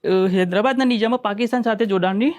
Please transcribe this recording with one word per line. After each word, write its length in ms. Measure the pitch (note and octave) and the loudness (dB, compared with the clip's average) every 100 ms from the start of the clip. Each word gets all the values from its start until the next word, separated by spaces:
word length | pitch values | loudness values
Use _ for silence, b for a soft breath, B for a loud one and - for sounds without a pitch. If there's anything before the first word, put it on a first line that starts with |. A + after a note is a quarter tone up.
અ, 240 | - F#3 F#3+ | 0 2 2
હૈદરાબાદના 580 | F#3+ F3+ F3+ B3 C4 C4 | 2 2 2 0 2 0
નિઝામમાં 360 | A#3 A3+ B3 | 0 0 -2
પાકિસ્તાન 400 | A3 G3+ A#3+ B3 | -4 -4 -2 -2
સાથે 240 | A#3 G#3+ A3 | -2 -2 0
જોડાણની 480 | F#3+ F3+ G3 C4+ | 0 0 0 -2